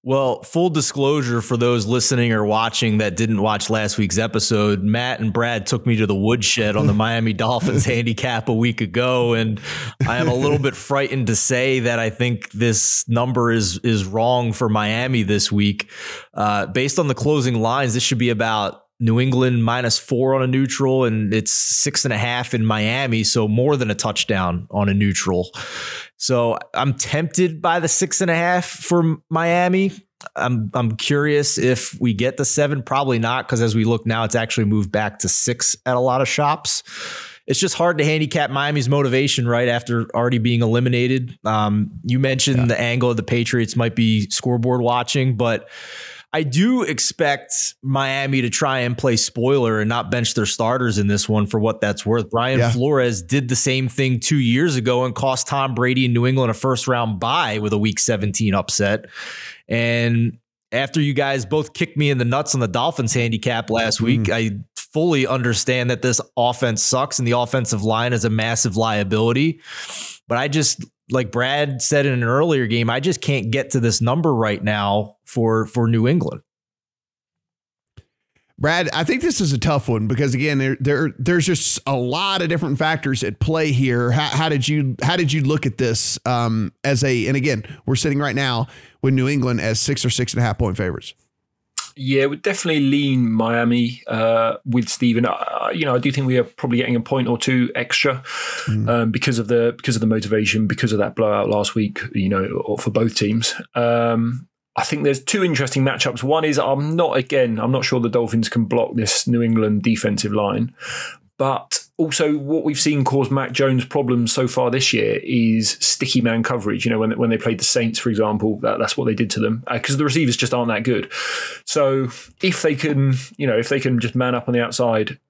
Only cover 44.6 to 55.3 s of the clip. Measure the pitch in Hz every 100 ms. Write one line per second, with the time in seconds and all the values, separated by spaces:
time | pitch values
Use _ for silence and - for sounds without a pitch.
44.6 | 120 123 120 123 120 143 131 113 120 110
45.6 | - - - - - - - 156 151 135
46.6 | 214 254 190 156 - - 151 139 - -
47.6 | - - 135 135 135 135 139 135 120 -
48.6 | 147 131 123 120 135 113 - - 123 139
49.6 | 117 110 107 120 - 123 117 - 104 -
50.6 | 113 131 123 104 101 101 - 107 101 110
51.6 | 110 110 101 101 101 117 104 113 123 131
52.6 | 120 120 135 139 123 101 87 135 123 127
53.6 | - 131 131 - 131 123 - 151 120 123
54.6 | 170 131 120 123 127 - 135